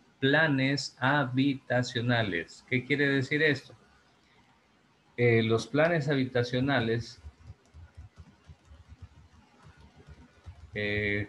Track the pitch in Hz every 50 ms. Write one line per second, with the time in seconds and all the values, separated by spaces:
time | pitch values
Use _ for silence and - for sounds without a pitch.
0 | _ _ _ _ 135 135 143 151 160 151 139 131 131 135 143 135 - - - -
1 | 123 131 143 147 135 123 123 131 135 143 131 131 - - 123 123 123 - - 117
2 | 117 123 123 117 110 101 87 85 80 - - - - - 127 127 127 127 143 135
3 | 143 139 139 135 127 - 151 147 160 156 139 131 - - - - _ _ _ _
4 | _ _ _ _ _ _ _ _ _ _ _ _ _ _ _ _ _ _ _ _
5 | _ _ _ - 123 120 117 113 113 110 113 110 - - - 143 156 170 175 160
6 | 135 143 147 135 127 120 - 123 120 - 131 127 131 143 139 123 113 113 113 120
7 | 117 - - - - - - _ - - - - _ _ _ - - - _ -
8 | - - - - - - - _ _ - - - _ _ - - - - - -
9 | - - - - - - - - - _ _ _ - - - - - - _ -
10 | - - - - 247 - _ - _ - - - - - - 104 104 104 104 104
11 | 107 104 101 104 101